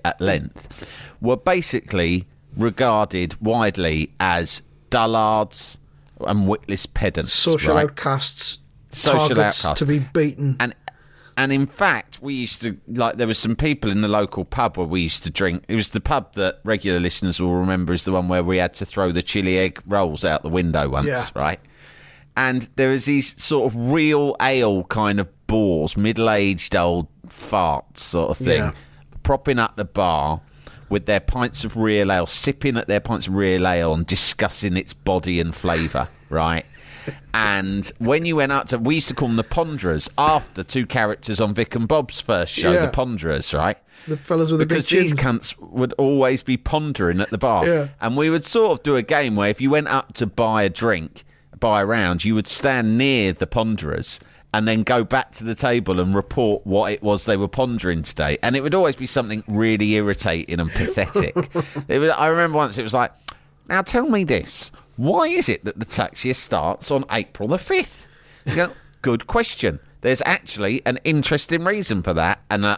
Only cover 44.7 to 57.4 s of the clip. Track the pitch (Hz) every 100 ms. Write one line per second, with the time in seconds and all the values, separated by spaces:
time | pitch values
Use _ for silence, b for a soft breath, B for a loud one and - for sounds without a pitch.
44.7 | 165 - 185 175 147 131 117 - - 82
45.7 | 104 127 - 135 139 131 131 - 127 -
46.7 | 156 151 135 87 90 104 104 131 101 80
47.7 | 165 139 - 113 131 156 160 - 233 220
48.7 | 160 147 135 107 151 135 104 101 110 135
49.7 | 151 151 131 - - 110 - 113 110 101
50.7 | 85 113 92 80 - b b b - 117
51.7 | 107 101 117 92 87 107 110 101 - 139
52.7 | 127 110 113 135 127 98 87 90 117 113
53.7 | 107 76 78 - - b b b 107 110
54.7 | 113 107 123 107 131 - - 113 - 131
55.7 | 120 95 90 90 98 - - 113 101 101
56.7 | 98 98 104 104 101 - 98